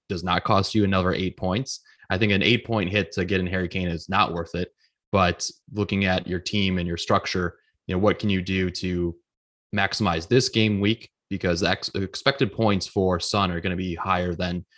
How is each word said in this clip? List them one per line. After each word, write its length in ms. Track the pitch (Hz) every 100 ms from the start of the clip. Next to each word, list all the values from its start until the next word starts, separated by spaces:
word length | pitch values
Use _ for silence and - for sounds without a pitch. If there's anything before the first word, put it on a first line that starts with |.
| -
does 160 | 90
not 200 | 87 87
cost 300 | - 101 95
you 100 | 110
another 300 | 98 95 92
eight 220 | 90 92 -
points. 460 | 92 98 131 - _ _ -
I 80 | 92
think 140 | 107
an 120 | 98
eight 220 | 87 120 -
point 260 | 113 87
hit 200 | 104 95
to 120 | - 90
get 140 | 95
in 80 | 90
Harry 200 | 92 90
Kane 200 | 95 90
is 200 | 85 -
not 260 | 95 101
worth 220 | 85 82 85
it, 160 | 92 _ _ _ _
but 380 | 101 87 87 - - -
looking 320 | 104 101 98 98
at 220 | 90 -
your 120 | 90
team 380 | - 104 98 92
and 100 | 87
your 100 | 85
structure, 600 | - 101 - 95 87 - _ _ -
you 80 | 92
know, 40 |
what 200 | 104 92
can 100 | 107
you 120 | 95
do 280 | 92 95 92
to 460 | 87 92 90 87 85 _ _ _ _ - 101
maximize 520 | 98 - 104 85 -
this 200 | 123 131
game 320 | 113 110 101
week? 300 | 101 113 - _ -
Because 320 | 98 92 87
the 80 | 90
ex-, 180 | 92 - -
expected 580 | 95 - - - 113
points 340 | - 110 101 -
for 320 | - 92 82
Son 320 | - 107 95
are 80 | 85
gonna 160 | 92 90
be 200 | 92 85
higher 400 | 95 92 90 85
than 300 | 90 87 -